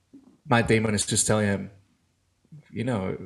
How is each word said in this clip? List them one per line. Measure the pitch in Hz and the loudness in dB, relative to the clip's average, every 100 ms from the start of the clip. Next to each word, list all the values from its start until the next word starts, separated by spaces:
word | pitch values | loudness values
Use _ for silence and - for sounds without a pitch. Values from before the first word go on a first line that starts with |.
| _ - - _ - | _ -20 -20 _ 0
Matt | 120 113 | 2 4
Damon | 113 110 | 2 2
is | 104 - | 0 0
just | 110 - | 0 2
telling | 107 104 | 2 2
him, | 98 98 - _ _ _ _ _ _ _ 147 - | 0 -4 -16 _ _ _ _ _ _ _ -20 -14
you | 101 | -8
know, | 117 120 95 92 | -4 -2 -4 -6